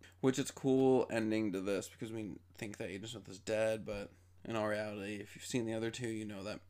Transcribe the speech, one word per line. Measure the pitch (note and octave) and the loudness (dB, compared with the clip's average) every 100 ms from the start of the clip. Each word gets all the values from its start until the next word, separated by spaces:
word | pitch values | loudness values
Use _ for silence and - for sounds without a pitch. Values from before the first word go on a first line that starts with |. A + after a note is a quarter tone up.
| - - | -20 0
Which | C3 C3 | 2 4
it's | B2+ | 0
cool | - C3+ C3 C3 B2+ - | -2 4 6 8 6 4
ending | A2+ G#2+ A2 G#2+ | 2 2 2 2
to | F#2 | 0
this | F#2+ G2 - | 0 -2 -2
because | - A2+ | -8 -8
we | A2+ G#2 - - - | -6 -8 -10 -14 -10
think | A2 G#2 | -8 -6
that | G#2 | -8
Agent | F#2+ A2 | -8 -8
Smith | A2 F#2 | -10 -12
is | F#2 | -8
dead, | A2+ G#2+ A2 A2 A2 | 0 2 2 0 -2
but | G2+ G2+ - - - | -6 -8 -14 -20 -14
in | - A2+ | -4 0
all | G#2+ | 2
reality, | G#2+ G#2+ G#2 G2 G#2 | 0 -2 -4 -4 -6
if | G2+ | -8
you've | - - | -12 -2
seen | B2+ A2+ | 0 0
the | |
other | A2+ A2+ | 0 -2
two, | A#2 A#2+ | -2 -4
you | A2 | -4
know | G#2+ G2+ | -6 -6
that | G2+ - | -8 -8